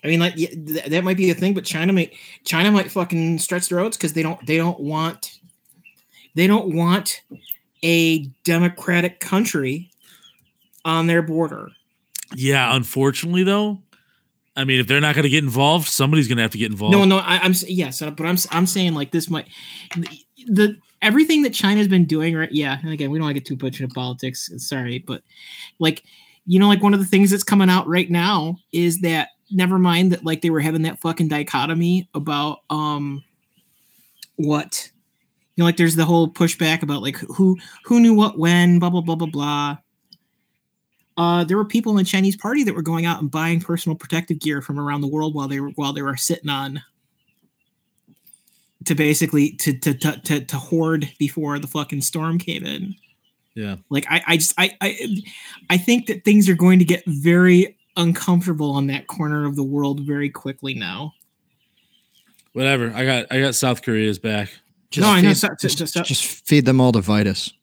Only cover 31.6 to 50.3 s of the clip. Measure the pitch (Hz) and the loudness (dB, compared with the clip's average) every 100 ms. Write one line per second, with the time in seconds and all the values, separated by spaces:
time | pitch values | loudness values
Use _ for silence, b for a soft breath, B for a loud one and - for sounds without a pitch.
31.6 | 151 165 170 185 180 151 147 147 147 147 | -2 0 0 0 -2 -8 -6 -4 -4 -8
32.6 | _ 151 151 147 143 143 _ _ _ _ | _ -6 -4 -4 -6 -10 _ _ _ _
33.6 | _ _ _ _ _ _ - - 151 147 | _ _ _ _ _ _ -20 -6 -2 -2
34.6 | - - - _ _ _ _ _ _ - | -4 -10 -12 _ _ _ _ _ _ 0
35.6 | 170 170 170 160 160 170 165 - 170 - | 2 4 2 4 4 4 2 2 0 2
36.6 | 160 165 147 143 117 135 - - 190 185 | 0 0 -2 -4 -6 -8 -12 2 2 2
37.6 | B B - 240 233 214 214 - 165 175 | B B 2 6 8 6 4 2 2 6
38.6 | 175 175 175 180 165 165 160 156 147 147 | 6 4 4 0 -2 -4 -4 -4 -4 -4
39.6 | 147 143 _ _ _ _ _ _ _ _ | -4 -8 _ _ _ _ _ _ _ _
40.6 | _ _ _ _ _ - 170 175 165 196 | _ _ _ _ _ -2 2 2 2 0
41.6 | 208 226 226 208 185 190 190 196 208 277 | 0 -2 0 0 2 2 0 0 -2 0
42.6 | 226 175 160 165 170 165 147 151 165 170 | 0 -2 -4 -2 -2 -2 -4 -2 0 -2
43.6 | 170 165 - 160 - 165 170 156 156 143 | -2 -4 -4 -6 -4 -4 -4 -6 -4 -6
44.6 | 127 143 143 143 143 151 156 151 135 139 | -6 -6 -4 -4 -4 -2 -4 -4 -6 -6
45.6 | 139 143 139 143 139 135 - 170 147 139 | -6 -6 -6 -4 -6 -4 -4 -4 -4 -6
46.6 | 135 143 - _ _ _ _ _ _ _ | -6 -12 -16 _ _ _ _ _ _ _
47.6 | _ _ _ _ _ _ _ _ _ _ | _ _ _ _ _ _ _ _ _ _
48.6 | _ _ - 147 151 151 160 147 147 - | _ _ -6 0 2 2 0 2 0 -2
49.6 | - 131 - 131 151 - - | -4 -2 -4 -2 -4 -4 -4